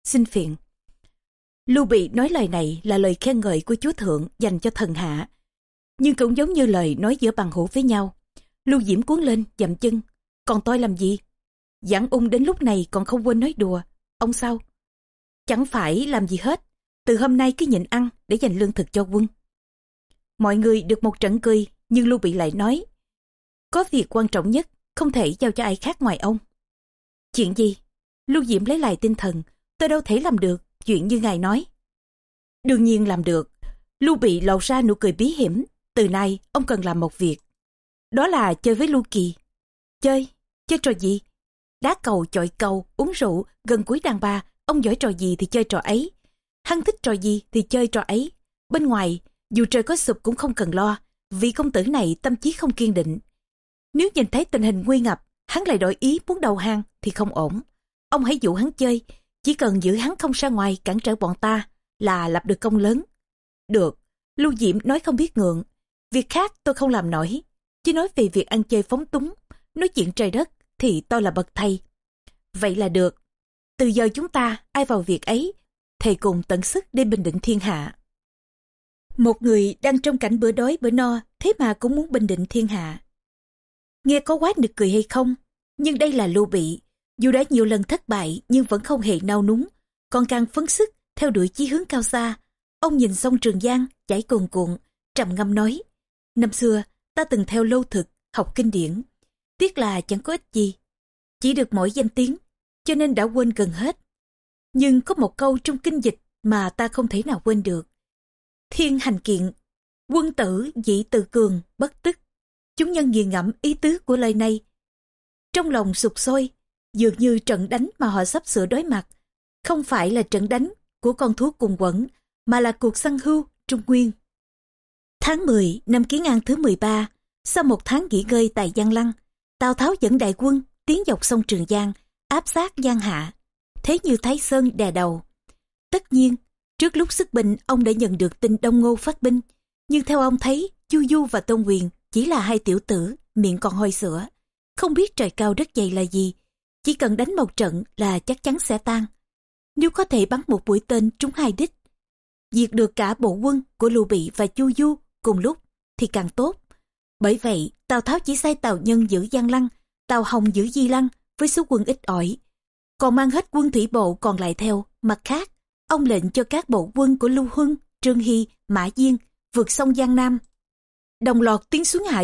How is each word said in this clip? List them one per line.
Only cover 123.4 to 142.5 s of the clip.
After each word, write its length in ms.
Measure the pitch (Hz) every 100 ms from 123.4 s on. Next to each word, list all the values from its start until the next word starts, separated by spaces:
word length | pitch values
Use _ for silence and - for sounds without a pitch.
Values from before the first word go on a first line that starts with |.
| 294 _ -
Trung 140 | 254 214
Nguyên. 240 | 247 240 - _ _ _ _ _ _ _ _ _ _
Tháng 260 | - 320 359
mười 360 | 220 185 190 -
năm 180 | 240
Kiến 200 | 240 294
An 180 | 339 226
thứ 140 | 226 302
mười 200 | 294 185
ba, 360 | 214 214 214 - _ _
sau 200 | - 359
một 220 | 285 214 -
tháng 220 | 269 359
nghỉ 140 | 202 214
ngơi 220 | 240 226 220
tại 160 | 185 202
Giang 180 | 214
Lăng, 180 | 220 233 220 _ _ _ _
Tào 140 | 254
Tháo 200 | 247 277 392
dẫn 160 | 254 262
đại 160 | 214 190
quân 240 | 269 277 262 _ -
tiến 180 | 330 392
dọc 180 | 220 -
sông 180 | 233
Trường 220 | 220 185 170
Giang, 240 | 208 202 202 _ _ _
áp 200 | 294 -
sát 260 | 330 370 -
Giang 220 | 262 233
Hạ. 340 | 202 156 160 - _ _ _ -
Thế 140 | - 339
như 140 | 339 226
Thái 220 | 240 294
Sơn 380 | - 269 254 233
đè 140 | 202
đầu. 300 | 175 175 165 - _ _ _ _ _ _
Tất 220 | 370 -
nhiên, 220 | 254 262 247 - _ _ _
trước 200 | 330 320
lúc 160 | 339
xuất 200 | - 370
binh, 220 | 240 208 208 -
ông 180 | 262
đã 80 | 226
nhận 260 | 220 220 180
được 220 | 180 -
tin 160 | 226 214
Đông 180 | 233 240
Ngô 160 | 233 233
phát 260 | - 302
binh, 200 | 254 247 - _ _ _ -
nhưng 160 | 294
theo 160 | 269 294
ông 180 | 262 254
thấy, 320 | 254 277 381 - _
Chu 140 | 311 269
Du 160 | 302 269
và 140 | 214
Tôn 220 | - 226
Quyền 260 | 202 190 175 - _
chỉ 140 | 226 277
là 140 | 302
hai 200 | 196